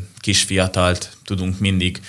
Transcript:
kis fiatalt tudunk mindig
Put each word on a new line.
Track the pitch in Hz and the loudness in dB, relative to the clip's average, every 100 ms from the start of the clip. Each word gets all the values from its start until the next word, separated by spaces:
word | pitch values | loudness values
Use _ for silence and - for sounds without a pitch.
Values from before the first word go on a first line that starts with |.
| 95 - | -10 -6
kis | - 92 | -2 0
fiatalt | - 95 92 95 90 90 - - | 2 2 2 2 2 0 -4 -14
tudunk | - 95 92 95 | -8 -4 -4 -2
mindig | 101 95 90 - | 0 2 0 -4